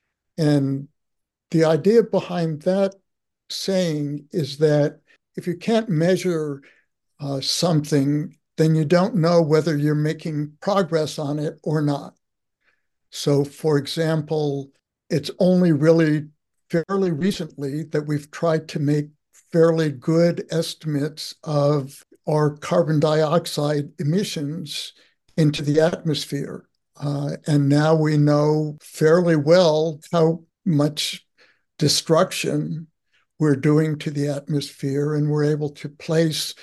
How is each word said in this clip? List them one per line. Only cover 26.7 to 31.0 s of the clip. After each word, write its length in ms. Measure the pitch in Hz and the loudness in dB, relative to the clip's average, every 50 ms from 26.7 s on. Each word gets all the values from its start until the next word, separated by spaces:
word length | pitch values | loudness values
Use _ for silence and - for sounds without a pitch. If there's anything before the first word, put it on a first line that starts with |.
| _ _ _ _ _ | _ _ _ _ _
Uh, 360 | - 147 147 143 143 143 143 156 - - | -10 -8 -6 -6 -4 -6 -6 -8 -6 -2
and 220 | - 147 147 143 139 | 0 2 2 4 4
now 260 | 143 147 151 156 165 | 4 4 4 4 4
we 220 | 160 156 151 156 | 2 2 2 2
know 640 | 151 147 147 147 147 147 151 151 151 156 151 151 151 | 4 4 4 4 2 2 2 0 0 -2 -4 -8 -12
fairly 560 | - - - - 156 156 160 180 185 175 165 | -18 -12 -4 0 4 4 6 6 4 4 2
well 640 | 156 135 147 165 185 185 160 151 156 156 165 156 143 - - - | 2 4 6 6 6 6 6 4 2 0 -2 -4 -8 -8 -4 0
how 280 | 170 160 160 165 170 - _ _ _ - | 2 2 2 0 -2 -8 _ _ _ -4
much 640 | 208 165 139 147 151 151 - | 0 2 2 2 0 -2 -4